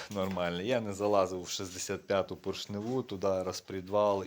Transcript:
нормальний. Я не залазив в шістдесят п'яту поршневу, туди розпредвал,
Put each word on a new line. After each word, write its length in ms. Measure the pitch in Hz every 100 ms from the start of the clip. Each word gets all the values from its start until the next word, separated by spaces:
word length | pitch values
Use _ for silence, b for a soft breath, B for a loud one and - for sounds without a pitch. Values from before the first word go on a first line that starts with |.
| -
нормальний. 580 | 101 95 90 87 87 101
Я 120 | 123
не 120 | 107
залазив 500 | 95 104 101 92 92
в 60 | 87
шістдесят 580 | - 95 90 - 95 -
п'яту 300 | 98 92 90
поршневу, 680 | 98 92 - 104 110 131
туди 400 | - 98 98 95
розпредвал, 800 | 92 90 - 95 90 104 104 98